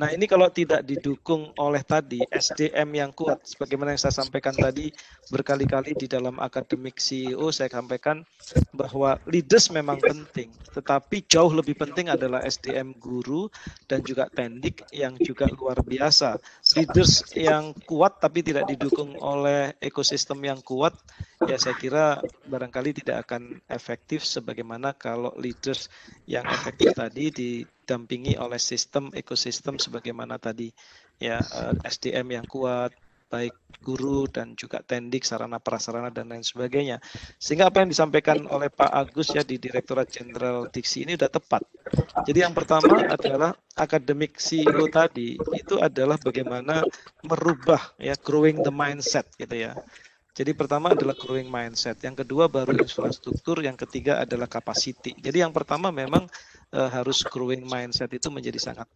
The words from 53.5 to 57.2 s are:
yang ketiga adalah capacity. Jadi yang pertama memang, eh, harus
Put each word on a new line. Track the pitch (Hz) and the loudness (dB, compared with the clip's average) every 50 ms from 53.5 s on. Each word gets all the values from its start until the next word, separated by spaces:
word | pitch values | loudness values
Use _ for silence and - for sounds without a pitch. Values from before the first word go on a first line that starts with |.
| 170 160 | -2 -2
yang | 151 135 127 - | -2 -4 -4 -6
ketiga | 131 - - 131 120 143 139 120 | -8 -8 -6 -2 0 0 0 0
adalah | 123 117 123 120 120 120 | 0 -2 -4 -4 -4 -6
capacity. | - 117 - 113 110 - - 131 123 - - 127 - | -6 -6 -6 -4 -4 -4 -4 -4 -6 -10 -12 -12 -10
Jadi | - 123 135 143 180 175 | -8 -6 0 2 2 2
yang | 160 156 | 2 0
pertama | 156 139 - 147 156 185 190 160 | -2 -2 -2 -2 -2 -2 -2 -2
memang, | 139 131 135 156 180 180 175 - - - - - - _ _ - | -4 -2 0 0 0 0 -2 -8 -18 -20 -20 -20 -20 _ _ -2
eh, | 135 131 127 | 0 0 0
harus | 127 127 123 135 131 - | -2 -2 -2 0 0 0